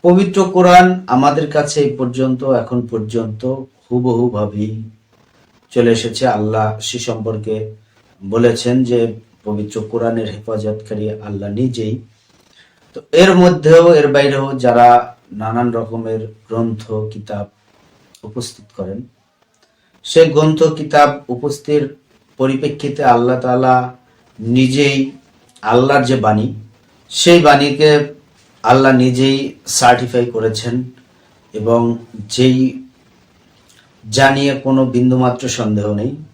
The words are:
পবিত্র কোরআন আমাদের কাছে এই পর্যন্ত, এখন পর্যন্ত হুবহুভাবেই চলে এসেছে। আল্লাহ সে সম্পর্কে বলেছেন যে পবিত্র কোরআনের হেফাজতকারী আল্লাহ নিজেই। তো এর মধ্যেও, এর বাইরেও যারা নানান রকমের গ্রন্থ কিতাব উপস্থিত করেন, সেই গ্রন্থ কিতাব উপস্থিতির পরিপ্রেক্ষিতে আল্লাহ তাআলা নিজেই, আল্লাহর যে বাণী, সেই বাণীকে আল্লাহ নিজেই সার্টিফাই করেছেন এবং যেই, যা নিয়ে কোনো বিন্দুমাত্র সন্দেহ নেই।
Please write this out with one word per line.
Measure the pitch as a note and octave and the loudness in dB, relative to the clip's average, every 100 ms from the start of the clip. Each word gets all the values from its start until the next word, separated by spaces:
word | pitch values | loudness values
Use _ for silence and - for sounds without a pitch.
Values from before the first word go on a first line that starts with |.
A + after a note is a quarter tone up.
পবিত্র | F3 F3+ F#3+ G3 | 4 2 2 0
কোরআন | F3+ F3+ F3+ F3+ F3+ F#3 - | 0 2 6 6 6 2 -2
আমাদের | B2+ C#3+ C#3+ D3 | 0 2 0 -2
কাছে | D3+ - D3 | -2 -2 -2
এই | C#3+ B2+ | -2 -2
পর্যন্ত, | B2 A#2+ C3 B2+ | -6 -4 -4 -2
এখন | C3 B2 A#2 B2 A2+ | -2 -2 -2 -6 -4
পর্যন্ত | A2+ G#2+ A2+ A2 G#2+ B2+ C3+ C3 _ _ | -8 -6 -6 -6 -8 -8 -8 -10 _ _
হুবহুভাবেই | B2 B2 A#2 A#2+ G#2+ G#2 G#2 G#2+ A2 A2 _ _ _ _ _ _ _ _ | -2 0 0 -2 -2 -6 -4 -6 -8 -14 _ _ _ _ _ _ _ _
চলে | B2+ A#2 | 0 2
এসেছে। | A2+ A#2 A2 B2+ | 2 -2 -4 -2
আল্লাহ | G#2+ G#2+ A2 G#2+ G#2+ | -2 -2 -2 -4 -6
সে | - A#2+ | -10 -10
সম্পর্কে | - A2 A2 G#2+ A2 G#2+ G#2+ A2 _ _ _ _ G2 | -8 -8 -6 -8 -8 -8 -8 -16 _ _ _ _ -6
বলেছেন | A2 A#2+ A2+ B2 B2+ | 0 2 0 -2 0
যে | B2 A#2+ A2+ G#2+ _ _ | 0 0 -2 -6 _ _
পবিত্র | G#2+ G#2 G#2 A2 | -8 -8 -6 -8
কোরআনের | G#2+ A#2 A#2 A#2 G#2+ | -8 -4 -2 -4 -6
হেফাজতকারী | G2 - G#2+ G#2+ G#2+ - G#2+ G#2+ | -10 -8 -6 -6 -8 -8 -8 -8
আল্লাহ | G#2+ G#2 G2 G2+ | -8 -10 -10 -8
নিজেই। | G#2 B2+ A#2 G#2+ B2+ - _ _ _ _ _ _ _ _ | -4 -4 -4 -6 -8 -12 _ _ _ _ _ _ _ _
তো | - _ | -20 _
এর | D#3+ F#3 F3+ | 4 6 6
মধ্যেও, | F3+ D#3 D3 E3 E3+ | 4 4 6 8 8
এর | D#3+ C#3+ | 6 4
বাইরেও | C#3 C#3 C#3 C3+ C3+ | 2 2 0 -4 -2
যারা | B2 A#2+ A#2+ A#2+ B2 - _ | 2 6 6 6 2 -16 _
নানান | G#2 A2 A#2 B2 | -10 -6 -2 -2
রকমের | A#2 A2 A2+ A2+ A2 A2 | -4 -6 -10 -8 -8 -8
গ্রন্থ | - _ A2+ A#2 G#2+ - | -18 _ -4 -4 -6 -8
কিতাব | G#2+ G#2+ G#2+ G#2 G#2 G2+ _ _ _ _ _ _ _ | -8 -8 -12 -12 -10 -10 _ _ _ _ _ _ _
উপস্থিত | A2 A#2 A#2+ - G#2 - | -14 -12 -12 -16 -20 -14
করেন, | F#2+ G2+ B2+ _ _ _ _ _ _ _ _ _ | -12 -12 -14 _ _ _ _ _ _ _ _ _
সেই | - E3 E3 | 0 4 4
গ্রন্থ | C#3 D#3 D#3 | 4 2 2
কিতাব | D#3 D#3 C#3 D3+ D3 C#3+ - | 0 0 -2 2 2 0 -10
উপস্থিতির | A#2+ C#3+ - - D3 C#3 - _ _ _ _ | -8 -8 -8 -2 -2 -2 -10 _ _ _ _
পরিপ্রেক্ষিতে | C3 C3+ D3 - C#3+ - | -2 -2 -4 -6 -8 -2
আল্লাহ | C3+ A#2+ B2 B2+ | 2 2 2 -2
তাআলা | B2+ B2 B2+ B2+ B2 - _ _ _ _ | -2 0 2 2 0 -12 _ _ _ _
নিজেই, | A2 B2 C3 C3+ C#3+ C#3 C3+ - _ _ _ _ | -2 0 2 2 0 0 -4 -8 _ _ _ _
আল্লাহর | A2 A#2+ C3+ C#3 | -2 0 2 2
যে | B2 C3+ | 2 0
বাণী, | G#2+ G#2+ A#2+ - - _ _ _ _ | 0 0 -2 -8 -18 _ _ _ _
সেই | - - F3 | -2 4 6
বাণীকে | D3+ C#3+ C#3+ C#3 D3+ D3 C#3+ - _ _ _ _ | 6 4 2 2 4 4 0 -10 _ _ _ _
আল্লাহ | A2+ C3 C3+ | 2 4 4
নিজেই | B2+ B2+ B2 C3+ C3+ C3 - - | 4 2 2 0 0 -6 -12 -8
সার্টিফাই | - B2 B2 B2 B2 A#2+ | -4 -4 -4 -4 -4 -2
করেছেন | A2+ A2 G#2+ A#2+ B2 B2+ - _ _ _ _ _ | -4 -4 -4 -6 -6 -8 -16 _ _ _ _ _
এবং | A2 G#2+ A#2 A#2 A#2 - A2 G#2 | -8 0 0 0 -4 -10 -18 -12
যেই, | - C3 B2+ C3 - - _ _ _ _ _ _ _ _ _ _ _ A2 | 0 2 2 0 -4 -18 _ _ _ _ _ _ _ _ _ _ _ -6
যা | A#2+ C3+ | 0 2
নিয়ে | C#3 C#3 | 2 -2
কোনো | C3 C3 C3 B2+ | -2 0 0 2
বিন্দুমাত্র | A#2+ B2+ B2+ B2+ B2 B2+ | 2 2 2 0 -2 -6
সন্দেহ | B2 G#2+ G#2 G#2 | -4 -2 -2 -2
নেই। | G#2 A#2+ D3+ - | -4 -4 -8 -16